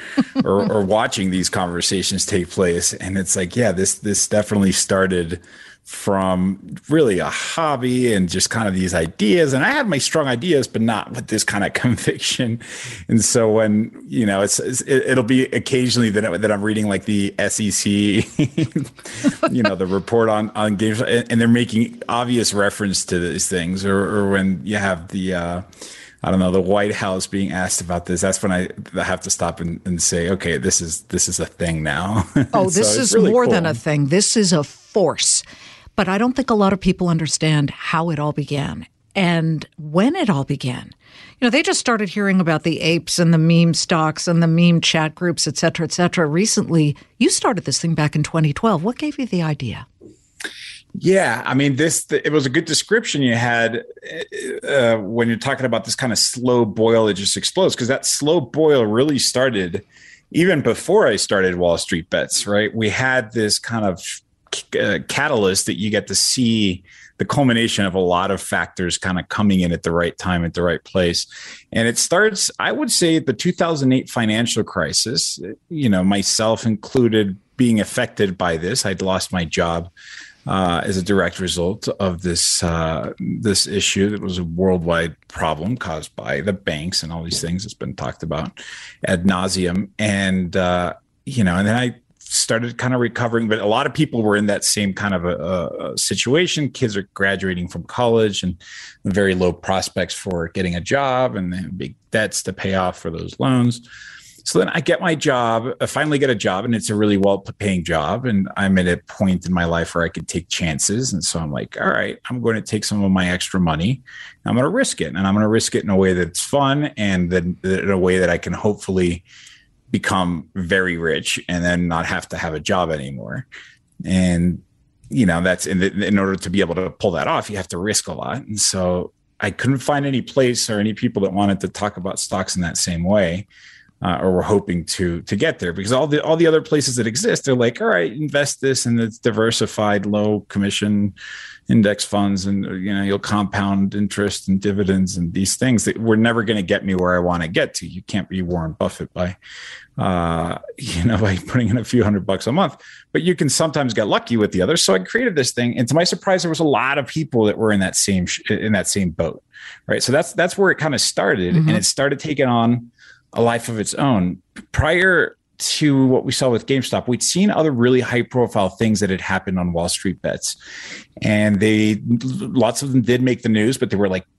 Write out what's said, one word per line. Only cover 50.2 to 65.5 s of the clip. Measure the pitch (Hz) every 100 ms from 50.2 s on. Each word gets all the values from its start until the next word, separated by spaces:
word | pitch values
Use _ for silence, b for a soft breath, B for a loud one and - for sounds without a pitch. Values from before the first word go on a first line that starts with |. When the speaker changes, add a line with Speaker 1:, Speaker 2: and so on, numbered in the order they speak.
| _ - B B B B B
Speaker 1:
Yeah, | - 160 190 147 113
I | -
mean, | 131 143
this, | 131 160 -
th-, | - 151
it | -
was | 151 135
a |
good | 151
description | 165 151 - 220 226 147
you | 131
had, | 117 120 117 117 117 - - - 160 - - - - -
uh, | 139 117 113
when | 98 117 117
you're | 113
talking | 139 131 131
about | 113
this | 117 -
kind | 127
of | -
slow | - - 123 123
boil | 113 104 113 113 110
that |
just | 98 98 101
explodes, | - - 180
'cause | - 120
that | 131 -
slow | - 143 175
boil | 120 139 156 139 107
really | 110 151 135
started | - 123 131 107 90 90 - B B B B
even | 147 180 160
before | 117 107 - 202 156
I | 101
started | - 101 92 87
Wall | 87 82
Street | - 87 -
Bets, | 87 - - 101
right? | 104 107
We | 113 107
had | 95 131 127 110
this | 117 104 98
kind | - 113
of | 104 90 - - _ _ -
c-, | - - -
uh, | 107 87 -
catalyst | - 147 127 95